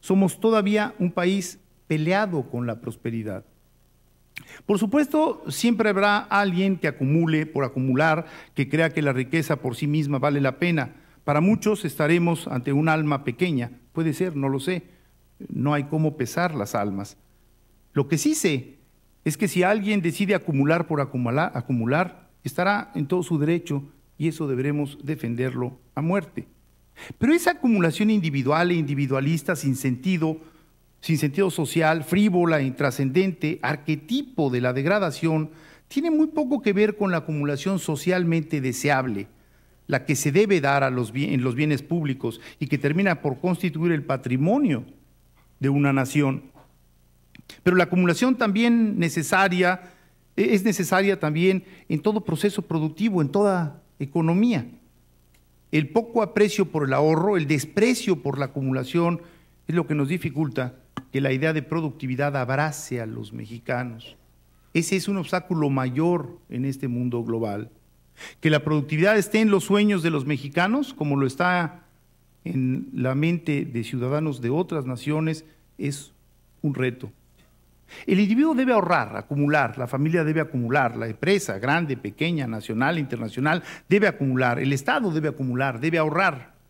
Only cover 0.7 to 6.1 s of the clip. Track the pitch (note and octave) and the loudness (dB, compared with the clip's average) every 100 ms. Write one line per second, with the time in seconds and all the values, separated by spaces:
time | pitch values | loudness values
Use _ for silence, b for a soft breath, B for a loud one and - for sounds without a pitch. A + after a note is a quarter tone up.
0.7 | G#3+ G#3 - F3+ F3 F3+ G3 F3 - _ | 0 -2 -2 -4 0 0 0 -4 -12 _
1.7 | _ _ D#3 D3+ F#3+ G#3+ D#3+ B2 A#2+ A#2+ | _ _ -2 0 0 0 -4 -4 -6 -4
2.7 | A2+ - - - A2+ G#2+ F#2+ - _ _ | -6 -10 -8 -6 -6 -6 -10 -12 _ _
3.7 | _ _ _ _ _ _ - B B - | _ _ _ _ _ _ -20 B B -2
4.7 | G3+ G3+ C#4 D4 D#4 D#4 - - C#3+ A#3 | 0 2 2 2 2 2 -2 -8 0 0
5.7 | A#3 G#3+ G3 G#3 | 2 2 2 2